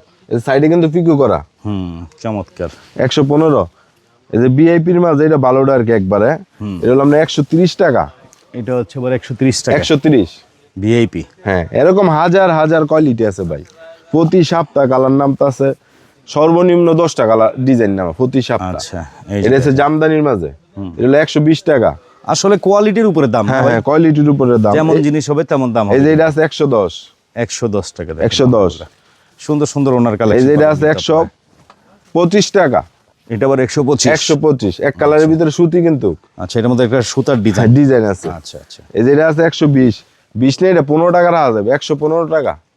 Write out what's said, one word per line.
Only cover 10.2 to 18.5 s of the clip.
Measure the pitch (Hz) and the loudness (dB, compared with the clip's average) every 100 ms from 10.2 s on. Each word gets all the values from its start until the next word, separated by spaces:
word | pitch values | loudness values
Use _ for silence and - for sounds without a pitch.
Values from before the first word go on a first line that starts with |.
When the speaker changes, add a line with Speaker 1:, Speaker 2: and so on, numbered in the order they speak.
| 90 - _ _ _ 95 | 0 -6 _ _ _ -6
Speaker 2:
ভিআইপি। | 107 117 113 82 - _ | 0 0 0 -4 -12 _
Speaker 1:
হ্যাঁ, | 101 92 85 | -4 -4 -2
এরকম | 117 160 190 190 | 0 2 2 2
হাজার | 151 175 190 185 | 0 2 2 2
হাজার | 156 156 160 151 | 2 0 0 0
কোয়ালিটি | 156 151 113 107 | 0 0 0 -2
আছে | 95 | -4
ভাই। | 87 73 - - - - _ | -8 -10 -12 -20 -20 -20 _
প্রতি | 156 165 185 | 0 2 2
সপ্তাহে | 156 165 - 143 127 | 2 0 -2 -2 0
কালার | 131 131 | 2 2
নামতাছে, | 135 139 135 143 127 139 131 _ _ _ _ - | 2 0 0 -2 0 -4 -4 _ _ _ _ -8
সর্বনিম্ন | 147 156 170 180 175 170 | 0 2 2 2 2 2
দশটা | 160 170 - 113 | 2 0 0 0
কালার | 110 110 131 | 2 2 0
ডিজাইন | 127 123 104 | 0 2 0
নামা | 98 90 | -2 -6
প্রতি | 78 127 135 | -4 -2 -2
সপ্তাহে। | 123 | -4